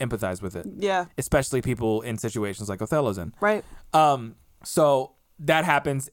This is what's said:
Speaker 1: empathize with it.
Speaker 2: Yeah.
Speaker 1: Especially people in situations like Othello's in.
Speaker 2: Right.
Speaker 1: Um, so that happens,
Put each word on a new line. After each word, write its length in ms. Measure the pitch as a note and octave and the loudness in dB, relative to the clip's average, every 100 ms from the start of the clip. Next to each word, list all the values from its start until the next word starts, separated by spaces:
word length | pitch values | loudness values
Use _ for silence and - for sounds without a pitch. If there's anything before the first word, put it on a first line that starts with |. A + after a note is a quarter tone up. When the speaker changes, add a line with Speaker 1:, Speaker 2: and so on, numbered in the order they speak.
Speaker 1:
empathize 400 | B2+ A2+ F#2+ F2+ | -4 -2 -4 -4
with 140 | G2 | -6
it. 120 | E2+ G3+ - | -8 -10 -4
Speaker 2:
Yeah. 280 | G3 F#3 F3 - | -2 -2 -2 -6
Speaker 1:
Especially 420 | - D3+ C3+ C3 | 0 0 0 -2
people 400 | B2 B2 A2+ A2 | -2 -2 0 -2
in 140 | A#2 A2 | -2 -6
situations 520 | A#2 A2 G#2 F#2+ G#2 | -6 -4 -4 -6 -8
like 120 | G2 | -6
Othello's 380 | G#2+ D#3 C3+ G2 | -2 0 0 -2
in. 160 | G2 - | -8 -2
Speaker 2:
Right. 240 | G#3 G#3+ - - - | 0 0 -4 -16 0
Speaker 1:
Um, 440 | D#3+ D3+ C3+ A2+ - _ _ | 4 4 4 -2 -16 _ _
so 500 | - - D3+ C#3 C3 _ _ - | -4 4 6 4 0 _ _ -6
that 240 | D3+ D#3+ | 0 2
happens, 460 | E3+ C#3+ C#3+ C3+ - | 4 2 2 -2 -4